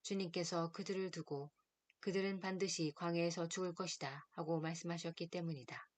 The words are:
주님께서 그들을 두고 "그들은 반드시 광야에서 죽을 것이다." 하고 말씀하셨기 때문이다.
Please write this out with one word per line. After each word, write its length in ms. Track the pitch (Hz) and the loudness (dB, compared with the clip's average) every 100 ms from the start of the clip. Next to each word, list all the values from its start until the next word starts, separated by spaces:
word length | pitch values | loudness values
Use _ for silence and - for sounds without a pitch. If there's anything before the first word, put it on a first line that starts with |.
주님께서 680 | - 196 185 180 170 170 165 | 0 0 2 0 2 2 0
그들을 380 | 165 196 190 185 | -2 -2 0 0
두고 400 | 170 156 143 147 _ _ _ _ _ | -4 -4 -4 -4 _ _ _ _ _
"그들은 400 | - 190 196 196 | 0 2 2 0
반드시 520 | 190 185 190 - 156 151 | 0 2 2 2 0 2
광야에서 520 | 175 170 170 165 170 | 2 4 4 2 -2
죽을 260 | 185 185 | 0 -2
것이다." 520 | 170 180 - 139 139 - | -2 -4 -2 -4 -6 -10
하고 300 | - 160 165 | -6 2 2
말씀하셨기 680 | 160 165 170 170 165 165 170 | 2 0 -2 -2 -2 -4 -4
때문이다. 600 | 180 170 147 120 - - | -2 -2 -4 -6 -12 -12